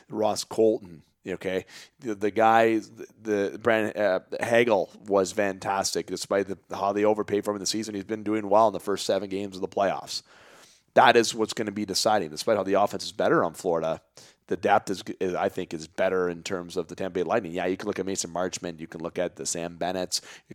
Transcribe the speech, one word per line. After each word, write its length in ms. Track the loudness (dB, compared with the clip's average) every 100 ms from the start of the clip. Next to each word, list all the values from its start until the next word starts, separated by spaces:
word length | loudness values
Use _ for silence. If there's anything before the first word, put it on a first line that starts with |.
| -10
Ross 360 | -2 0 -2
Colton, 580 | -2 2 4 4 -4 -20 _ _ -8
okay? 380 | -6 -4 -4 -6 -14 -20 _
The, 140 | -8
the 160 | -4 -2
guy, 480 | 2 4 6 4 2
the, 300 | -4 -14 -18 _
the 360 | -2 0 0 -2
Brandon, 400 | 0 2 0 0
uh, 200 | 0 0 -4 -6
Hagel 520 | 2 4 4 2 0 -8 0
was 240 | 2 2
fantastic. 720 | 0 -2 -2 -4 -2 -2 -4 -6
Despite 420 | -8 -2 -2 -2
the, 120 | -6 -10
how 220 | -4 -2
they 100 | 2
overpaid 400 | 4 2 0 -2
for 60 | -2
him 60 | -4
in 60 |
the 40 | -4
season, 300 | -4 -6 -8
he's 80 |
been 180 | -6 -6
doing 260 | -4 -4 4
well 200 | 4 4
in 60 |
the 60 | 2
first 280 | -2 -2 0
seven 220 | -2 -2
games 260 | -6 -6 -6
of 60 |
the 60 | -4
playoffs. 540 | 0 0 -2 -6 -12 -12 -20 -20 -20 -20 _ _
That 240 | 6 8 8
is 160 | 6
what's 200 | 2 -4
gonna 180 | -4 -4
be 140 | -4 -2
deciding. 440 | 0 2 2 0
Despite 280 | -4 0 0
how 60 |
the 120 | 2 2
offense 280 | 2 0
is 80 | -8
better 320 | -2 2 2
on 120 | 0 -2
Florida, 440 | -2 0 0 -4 _ -20 -20 _ -8
the 80 | -2
depth 360 | 2 2 2
is, 120 | -6 -8 -4
is, 140 | -2
I 160 | 0 -2
think, 240 | -2 -8
is 140 | -10 -8
better 420 | -2 0 0 0
in 140 | -4
terms 340 | -6 -8 -6 -6
of 100 | -6
the 80 | -6
Tampa 200 | -6 -2
Bay 80 |
Lightning. 280 | 0 -2 -2
Yeah, 140 | -4 -2
you 120 | -2
can 100 | -4
look 100 | -6
at 80 | -4
Mason 240 | -6 -6
Marchment, 480 | -4 -4 -6 -10 -10
you 60 | -12
can 160 | -10
look 160 | -8 -4
at 180 | -6 -6
the 100 | -8
Sam 300 | -6 -8 -6
Bennetts, 460 | -4 -4 -4 -6 -8 -20 -16